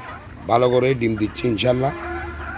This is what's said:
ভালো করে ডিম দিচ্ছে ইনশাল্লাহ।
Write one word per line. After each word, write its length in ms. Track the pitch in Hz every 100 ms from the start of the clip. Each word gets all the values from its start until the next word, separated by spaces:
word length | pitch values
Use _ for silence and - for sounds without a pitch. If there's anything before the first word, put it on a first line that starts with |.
| - - - - 90
ভালো 220 | 117 123
করে 240 | 123 127
ডিম 220 | 131 117 107
দিচ্ছে 320 | 104 - 123
ইনশাল্লাহ। 440 | 104 123 127 135 - - - - - -